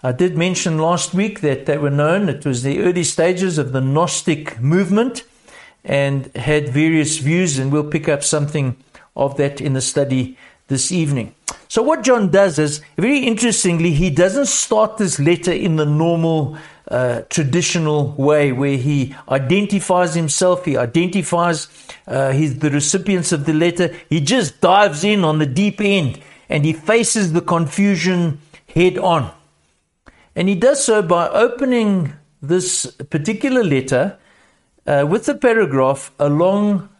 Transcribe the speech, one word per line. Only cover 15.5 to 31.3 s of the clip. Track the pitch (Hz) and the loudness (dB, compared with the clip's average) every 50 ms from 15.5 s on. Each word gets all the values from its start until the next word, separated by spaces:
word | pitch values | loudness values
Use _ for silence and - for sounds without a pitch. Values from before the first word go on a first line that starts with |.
in | 170 139 - 190 160 156 | -2 -2 0 -2 0 0
the | 151 | 0
normal, | 147 147 151 160 170 170 165 165 165 165 160 147 127 156 - - - - - _ - | 0 2 2 2 2 2 2 0 0 0 0 -2 -4 -6 -10 -18 -20 -20 -20 _ -6
uh, | - 120 127 123 120 117 - _ | -4 -2 -2 -2 -2 -4 -6 _
traditional | - - 156 135 123 170 170 - - 180 160 156 151 151 143 - 147 143 | -4 -2 -2 0 0 0 0 0 -2 -2 0 0 0 0 0 -2 -2 -2
way | 135 143 151 151 147 143 | 2 2 4 4 4 2
where | 127 123 139 143 139 135 | 0 0 0 0 0 0
he | 120 147 147 143 131 127 - - - - | 0 0 0 0 -2 -4 -6 -14 -8 -4
identifies | - 139 135 123 170 196 208 202 202 196 - - 185 180 180 175 160 | -2 -2 0 2 2 2 2 0 -2 -2 0 0 0 2 2 0 0
himself, | 170 165 151 - - 185 180 180 180 180 | -2 -2 -2 -2 0 2 2 2 0 0
he | 165 139 123 | -2 -2 -2
identifies, | 123 120 - 165 170 185 175 208 170 - - 170 170 175 170 151 - - _ - - - - - _ - | -2 0 0 0 0 2 0 -2 -2 0 0 0 0 0 0 -2 -6 -12 _ -20 -20 -20 -20 -20 _ -6
uh, | 120 131 135 135 | -2 -2 0 0
his, | 131 139 156 151 127 - | 2 0 0 0 -2 -2
the | - 151 | -2 0
recipients | 135 147 143 - - 190 180 208 196 185 165 - | 0 0 0 0 -2 -2 0 0 0 0 0 -2
of | - 156 143 | -2 -2 -2
the | 156 160 | 0 0
letter. | 156 165 175 170 170 180 165 - - - _ | 2 2 0 0 0 -2 -2 -2 -8 -6 _
He | 143 170 | -2 -2
just | 147 139 214 262 208 139 - _ | 0 2 2 0 0 -2 -4 _
dives | - 175 180 202 214 202 151 147 165 | 2 4 6 6 4 4 0 0 0
in | 208 214 202 185 | 0 2 2 2
on | 156 156 156 | 2 2 2
the | 156 | 0
deep | 139 127 160 202 208 196 - | 0 0 0 0 0 0 0
end | 208 202 196 196 160 127 - - - - - - _ _ | 0 0 2 2 0 -2 -4 -6 -14 -20 -20 -20 _ _
and | - 151 143 | -2 0 0
he | 156 160 | 0 -2
faces | 160 - - 214 233 233 214 - 220 202 175 156 | -2 0 2 2 2 2 0 0 0 0 0 0
the | 175 | -2
confusion | 170 - 175 165 170 143 - - 196 202 202 170 156 185 185 175 175 165 143 - - _ - - _ _ - | 0 0 0 0 0 -2 0 0 2 2 2 0 0 0 0 0 0 -2 -2 -6 -10 _ -20 -20 _ _ 0
head | 160 175 185 180 180 | 2 2 2 2 2
on. | - 185 170 160 127 92 - - _ _ _ _ _ _ _ _ _ _ _ _ _ - _ _ _ _ _ | 0 0 0 0 0 -4 -8 -16 _ _ _ _ _ _ _ _ _ _ _ _ _ -20 _ _ _ _ _
And | - 170 190 | -2 0 0
he | 202 | 0
does | 175 190 254 294 - - | 2 2 2 2 2 2
so | - 220 214 208 | 2 2 2 2
by | 160 180 170 170 | 2 2 0 0
opening | - | 0